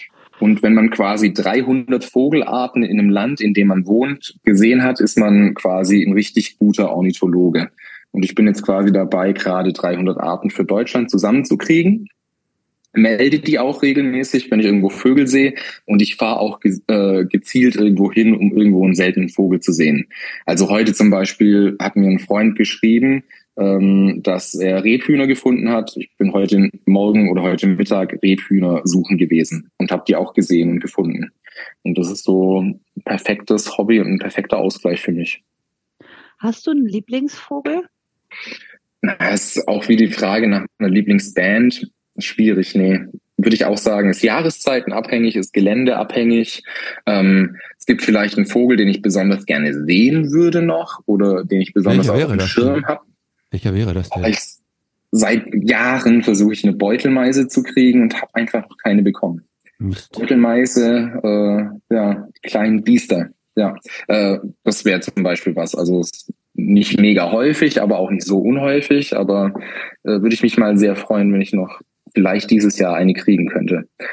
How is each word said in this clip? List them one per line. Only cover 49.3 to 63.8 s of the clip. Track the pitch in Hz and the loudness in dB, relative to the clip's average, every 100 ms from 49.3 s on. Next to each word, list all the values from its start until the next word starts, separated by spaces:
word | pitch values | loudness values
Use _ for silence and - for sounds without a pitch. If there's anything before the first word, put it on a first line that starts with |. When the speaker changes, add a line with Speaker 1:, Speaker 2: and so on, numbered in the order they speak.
| 98 - | -2 -2
Speaker 1:
gerne | 73 73 73 76 | -4 -4 -4 0
sehen | 90 123 160 151 | 2 2 2 0
würde | 156 170 170 | 2 2 2
noch | 170 165 170 - - | 0 -2 -6 -8 -2
oder | - - 92 | 0 0 0
den | 92 98 | 0 -2
ich | 92 | 0
besonders | 104 98 95 92 | 0 2 2 2
Speaker 3:
Welcher | |
Speaker 1:
auf | 110 | 0
Speaker 3:
wäre | 156 | 0
Speaker 1:
dem | 98 | -2
Speaker 3:
das | 92 | -2
Speaker 1:
Schirm | 113 127 147 | 0 0 0
Speaker 3:
denn? | 147 | -4
Speaker 1:
hab. | 151 _ _ _ _ _ | -8 _ _ _ _ _
Speaker 3:
Welcher | 90 107 | -6 -4
wäre | 95 110 | -2 -2
das | 90 87 | -4 -6
denn? | 92 | -4
Speaker 1:
Aber | 104 | -4
ich, | - - - _ _ _ _ _ | -4 -8 -20 _ _ _ _ _
seit | 110 104 113 - | -2 0 -2 -4
Jahren | 104 104 113 123 127 120 117 | -4 0 0 0 0 2 2
versuche | 113 101 104 | 2 2 2
ich | 107 | 0
eine | 101 | -2
Beutelmeise | 95 101 123 139 131 127 135 127 | 0 -2 0 0 0 2 0 0
zu | - | -2
kriegen | 123 - 127 123 | -2 2 4 4
und | 117 - | 2 -2
hab | - | -8
einfach | 117 113 113 - | -6 -4 -4 -6
noch | - | -8
keine | 113 101 | 0 2
bekommen. | 98 - 92 85 - _ _ - | 2 0 -4 -8 -14 _ _ -10
Speaker 3:
Mist. | 98 92 - - | -8 -8 -12 -6
Speaker 1:
Beutelmeise, | 123 127 117 120 127 127 117 120 117 117 107 104 104 104 104 - - | 0 2 2 2 0 0 2 0 -2 -2 0 0 0 -2 -4 -8 -4
äh, | 113 | -2
ja, | 104 98 - _ | 0 -4 -8 _
die | - | -6
kleinen | 110 107 110 | -2 0 0
Biester. | 110 120 - 90 85 _ _ - | 2 2 2 -4 -4 _ _ -4
Ja, | 98 98 | -2 -4